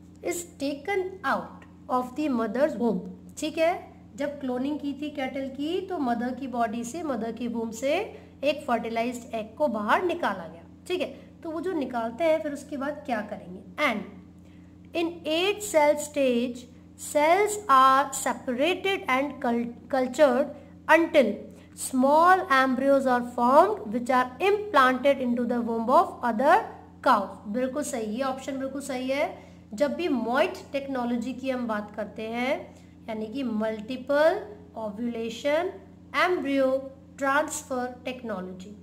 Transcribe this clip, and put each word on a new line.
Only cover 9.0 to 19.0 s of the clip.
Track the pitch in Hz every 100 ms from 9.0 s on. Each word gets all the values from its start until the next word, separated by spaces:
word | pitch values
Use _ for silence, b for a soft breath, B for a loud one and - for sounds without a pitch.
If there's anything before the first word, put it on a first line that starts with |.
| 240 240 -
egg | 226 214 -
को | 302
बाहर | 214 208 320
निकाला | 370 - 240 190 165
गया। | 165 - - -
ठीक | 349
है, | - B B B
तो | 330
वो | 320
जो | 349
निकालते | 330 262 240 226 233
हैं, | 330 320
फिर | 302
उसके | 285 - 285
बाद | 277 294 -
क्या | 220 208
करेंगे? | 185 175 180 - -
And | 294 220 180 - - - - - - - - 330
in | 330 339 294
eight | 320 381 415
cell | - 311 294 294
stage, | - 285 262 240 247 - - B B -
cells | - 294 302 370 415 415 -
are | 269 262 269 277
separated | - 269 240 - 240 302 370 392 392